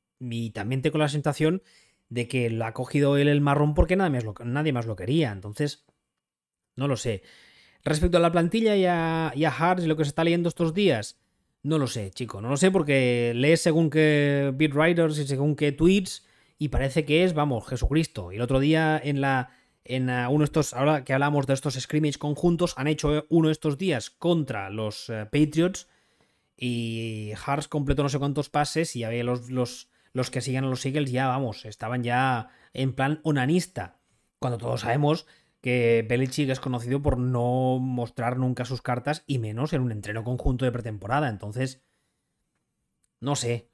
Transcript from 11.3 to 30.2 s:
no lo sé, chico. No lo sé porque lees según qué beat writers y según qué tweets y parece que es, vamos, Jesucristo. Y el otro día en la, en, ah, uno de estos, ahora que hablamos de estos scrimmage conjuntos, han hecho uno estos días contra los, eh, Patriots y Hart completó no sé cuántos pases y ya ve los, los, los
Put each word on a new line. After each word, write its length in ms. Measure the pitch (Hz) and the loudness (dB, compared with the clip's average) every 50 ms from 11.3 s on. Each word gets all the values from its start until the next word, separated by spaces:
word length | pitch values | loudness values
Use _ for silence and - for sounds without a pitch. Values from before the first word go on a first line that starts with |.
| _ _ _ _ _ _ | _ _ _ _ _ _
no 160 | - 143 160 156 | -4 -2 0 0
lo 100 | 135 117 | 0 0
sé, 240 | - 117 101 95 | -2 -4 -8 -8
chico. 300 | - - 123 107 - 98 | -8 -8 -8 -8 -8 -6
No 80 | 107 120 | -4 -2
lo 80 | 143 139 | 0 4
sé 140 | 185 190 | 4 4
porque 640 | 190 190 151 147 139 135 127 123 123 120 120 120 120 | 4 4 2 2 2 4 4 4 2 2 2 0 0
lees 260 | 123 135 151 165 160 | 2 4 4 4 4
según 280 | - 175 151 165 165 151 | 4 4 4 4 4 4
qué 640 | 147 156 156 151 151 147 143 143 143 139 139 139 131 | 4 4 4 6 6 4 4 4 2 2 2 0 0
beat 180 | 135 156 151 139 | 2 0 2 2
writers 460 | 147 156 - 131 165 165 156 151 151 | 4 4 4 4 4 2 2 2 -2
y 80 | 143 135 | -2 -2
según 280 | 139 131 143 151 147 | 0 0 2 0 2
qué 180 | - 151 147 139 | 2 0 0 2
tweets 520 | - 160 180 190 208 185 - - - - _ _ _ _ _ _ - | 4 4 6 6 4 2 -2 -8 -12 -16 _ _ _ _ _ _ -6
y 120 | 151 139 | -4 -2
parece 360 | - 123 135 135 - 165 143 | 0 0 0 0 0 0 0
que 180 | 143 147 165 185 | 2 4 4 4
es, 100 | 185 165 | 4 2
vamos, 340 | 147 147 147 127 110 - - | 2 0 0 0 -2 -4 -4
Jesucristo. 640 | 127 - 117 - 139 160 165 - - 107 90 87 | -4 -2 0 0 2 2 0 0 -4 -10 -10 -8
Y 60 | 95 107 | -6 -4
el 40 | |
otro 180 | 120 120 135 131 | -2 0 2 2
día 400 | 139 151 160 160 160 156 156 151 | 4 4 4 4 4 2 2 0
en 200 | - 147 143 135 | 0 -2 -2 0
la, 300 | 139 135 135 131 123 - _ _ _ _ _ _ - | 0 0 0 0 -2 -4 _ _ _ _ _ _ -10
en, 240 | - 127 131 127 127 | -6 -4 -2 -2 0
ah, 180 | 123 123 120 123 | 0 0 0 2
uno 100 | 143 151 | 2 2
de 60 | 151 | 2
estos, 280 | 143 - 160 143 - - | 2 2 0 -2 0 -2
ahora 300 | 123 139 151 156 139 127 | 0 2 2 2 0 0
que 100 | - 135 | 0 0
hablamos 320 | 135 143 147 147 143 131 131 | 2 2 2 2 2 2 0
de 60 | 135 | 0
estos 220 | 131 - 147 127 | -2 -2 -4 -6
scrimmage 420 | 135 - - 151 156 156 147 143 - | -6 -4 -2 -2 0 0 0 -2 -2
conjuntos, 560 | - 147 147 - - 175 170 160 175 170 - 131 | -4 -4 -2 0 2 2 2 2 0 -2 -2 -2
han 100 | 135 151 | -2 -2
hecho 380 | 156 147 - 147 151 151 147 - | -2 0 0 0 0 0 0 2
uno 220 | 170 170 160 156 | 2 4 4 4
estos 260 | 156 - - 156 143 135 | 2 0 -2 -4 -2 -2
días 320 | 190 185 147 117 - - | -2 -2 -2 -2 -4 -8
contra 600 | - - - 170 175 165 147 - 117 104 98 95 | -10 -4 0 0 2 2 0 -2 -4 -6 -8 -6
los, 400 | 101 107 110 107 - - - - | -6 -4 -4 -4 -6 -8 -10 -8
eh, 160 | 113 110 107 | -8 -8 -6
Patriots 600 | - - 147 151 143 151 160 170 185 196 - - _ _ _ _ _ _ _ _ _ _ _ _ _ _ - | -2 2 2 2 2 2 2 0 0 0 -4 -12 _ _ _ _ _ _ _ _ _ _ _ _ _ _ -8
y 720 | 127 123 120 120 117 113 113 113 113 113 110 107 107 104 104 - - | -6 -4 -4 -4 -4 -4 -6 -6 -6 -6 -8 -8 -8 -10 -10 -10 -6
Hart 220 | 143 143 147 143 - | -4 -4 -4 -4 -4
completó 360 | - 147 139 139 143 143 143 | -4 -2 0 0 0 0 0
no 60 | 139 | 0
sé 100 | 135 135 | -2 -2
cuántos 300 | 139 143 135 151 143 - | -2 -2 -2 -2 -4 -2
pases 460 | - 147 147 - - 160 170 - - | 0 0 0 0 0 -2 -2 -2 -4
y 40 | 120 | -6
ya 100 | 113 110 | -4 -4
ve 140 | 117 120 120 | -2 -2 -2
los, 260 | 123 123 123 120 123 | -2 -2 -4 -4 -4
los, 380 | 127 127 123 123 - - - _ _ _ _ _ - | -4 -2 -2 -4 -6 -10 -18 _ _ _ _ _ -4
los 180 | 127 | -4